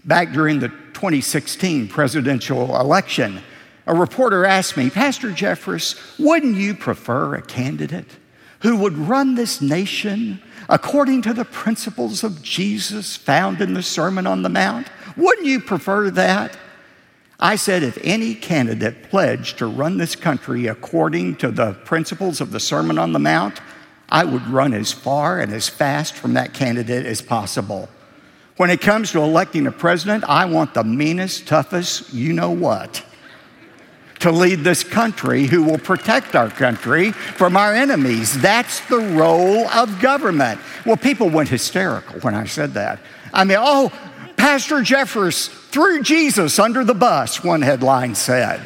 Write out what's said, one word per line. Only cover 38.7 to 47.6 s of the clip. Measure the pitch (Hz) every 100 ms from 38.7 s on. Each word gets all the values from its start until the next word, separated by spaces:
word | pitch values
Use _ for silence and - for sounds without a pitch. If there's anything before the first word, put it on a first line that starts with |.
| - -
the | 240
role | 214 160 160 165 180 214 226
of | 226 233 185
government." | 254 277 220 160 127 104 - -
Well, | 233 220
people | 269 277 196
went | 156 143
hysterical | 123 - 180 185 110 - -
when | 127
I | 104 110
said | - 147
that. | 107 104 104 - - -
I | -
mean, | 190 196
"Oh, | 262 277 247 - - - - -
Pastor | 277 277 - 302
Jeffress | 202 269 254 226 185 - - - -
threw | 277 381 320
Jesus | 240 320 302 208 156 -
under | 220 240
the | 233 214
bus," | 233 151 117 -
one | 175 165